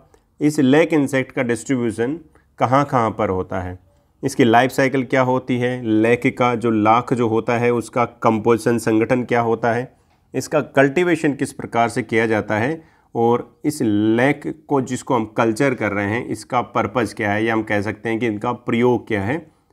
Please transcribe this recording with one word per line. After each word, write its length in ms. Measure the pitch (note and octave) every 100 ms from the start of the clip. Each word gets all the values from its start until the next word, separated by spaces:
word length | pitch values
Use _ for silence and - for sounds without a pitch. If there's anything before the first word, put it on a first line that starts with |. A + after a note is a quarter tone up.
| _ _ _ -
इस 180 | D3+ D3+
लेक 320 | C3 D3 E3
इंसेक्ट 380 | D#3 C3+ C3 B2+
का 100 | D3
डिस्ट्रीब्यूशन 760 | B2 A#2 - C3 A#2+ G#2 A#2 E3 - _ _ -
कहाँ 260 | A#2 C3+
कहाँ 260 | C#3+ C3 A2
पर 180 | G#2+ G#2
होता 320 | F#2 F#2 F#2+
है, 180 | F2+ F2+ _ _ _ -
इसकी 220 | C3+ -
लाइफ 260 | B2 A#2 C3
साइकिल 340 | C#3 C3+ C3+
क्या 180 | A#2+ C3+
होती 360 | B2+ B2+ B2+ B2
है, 240 | B2 B2+
लेक 520 | A#2 G#2+ A2+ A#2+ C3 G#2
का 160 | B2
जो 160 | A#2+ A#2
लाख 400 | A2 G#2+ A#2 A#2+
जो 140 | A#2+ A#2
होता 300 | A2+ A2 A#2+
है 140 | A#2+
उसका 320 | A#2+ A2 B2+
कंपोजिशन 760 | A#2 - A#2+ A2 A#2 A#2 B2 A#2
संगठन 460 | A2+ A2 A2 B2+
क्या 160 | A2+ A#2+
होता 300 | A#2 A2+ A#2+
है, 200 | A2+ B2 _ _ _ _
इसका 260 | C3 B2+ D3+
कल्टीवेशन 760 | B2+ C#3 C#3 C#3 F3 E3 D#3
किस 180 | C3+ C3+
प्रकार 360 | - - A#2 A#2
से 140 | B2+
किया 240 | A#2 A2+ A2+
जाता 320 | G#2+ G2+ G#2+
है, 240 | A#2+ D#3+ - _ _
और 460 | A#2 A#2 A#2+ - _
इस 180 | D3 D3
लेक 720 | A#2 G#2 A2 A2+ C3+ C#3+ D#3 - -
को 120 | C#3
जिसको 320 | C3 B2+ -
हम 180 | B2 A2 -
कल्चर 380 | A#2 A2 C#3+
कर 180 | B2 G#2+
रहे 180 | G2 G2+
हैं 160 | A2+ -
इसका 340 | A2+ - B2+
पर्पस 520 | - - A2 A#2+ G#2+ -
क्या 160 | G#2+
है, 120 | G#2
या 100 | A2+
हम 80 | A2
कह 180 | G#2+ G#2
सकते 260 | G#2 G#2+ A#2
हैं 100 | A2+
कि 80 | A#2+
इनका 260 | G#2 B2
प्रयोग 540 | A#2+ - A#2 B2 A#2+ G#2+
क्या 140 | G#2+
है। 220 | G2 D#3 - _ _